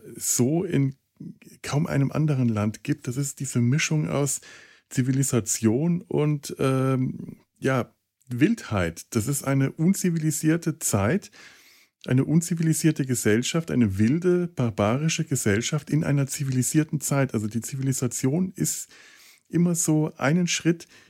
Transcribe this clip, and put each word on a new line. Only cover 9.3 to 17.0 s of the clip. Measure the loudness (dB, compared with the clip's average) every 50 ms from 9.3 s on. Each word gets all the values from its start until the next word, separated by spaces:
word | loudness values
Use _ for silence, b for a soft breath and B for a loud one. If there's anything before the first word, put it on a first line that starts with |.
| -4 -4 -2
eine | 0 0 2 0 0
unzivilisierte | 0 0 0 2 2 2 0 -2 -2 0 -2 -2 -2 0 0 0 0 0 -2 -4 -6 -4
Zeit, | -4 -2 0 2 2 2 0 -2 -4 -8 B B B B B B B B B B B B B _ -4
eine | 0 0 0 2
unzivilisierte | 4 2 2 2 2 -2 0 0 0 0 2 2 2 2 2 -2
Gesellschaft, | -2 -2 0 2 2 2 2 2 0 -2 -2 -2 0
eine | 2 2 2 2 4 2
wilde, | 2 2 2 2 2 2 2 2 0 -2
barbarische | -2 -2 -2 -2 0 2 2 2 2 2 0 0 0 -2 -2
Gesellschaft | -2 -2 0 2 2 2 2 0 -2 -4 -4 -2 0
in | 0 0 2
einer | 2 2 0 0 -2
zivilisierten | -4 -6 -4 -2 0 0 0 2 2 2 2 2 -2
Zeit. | -4